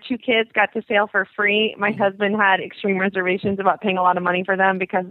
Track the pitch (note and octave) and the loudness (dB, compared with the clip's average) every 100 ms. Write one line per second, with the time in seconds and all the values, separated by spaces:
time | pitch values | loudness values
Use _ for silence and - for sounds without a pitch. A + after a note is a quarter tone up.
0 | - A#3+ - A3+ A3+ A3 G3+ A3+ - G#3 | -2 -6 0 0 0 0 0 -2 -2 0
1 | G#3 G3+ F#3+ - G3+ G#3 A3 - G3+ G3+ | 0 0 -4 -2 0 0 0 -2 -2 0
2 | G3+ G3 G3 G#3+ G3 F#3 C#3+ - G3+ F#3+ | 0 0 0 2 2 2 -2 -6 -2 0
3 | G3 F#3+ F3+ F3+ G#3 G3 G3 E3 G#3 F#3 | 0 -2 -2 -2 -2 -2 0 0 0 0
4 | F3+ F3+ F3+ F3+ F#3 F#3+ F#3+ F#3 F#3 F#3+ | 2 2 0 -2 -2 0 2 0 -2 -4
5 | F3+ | -4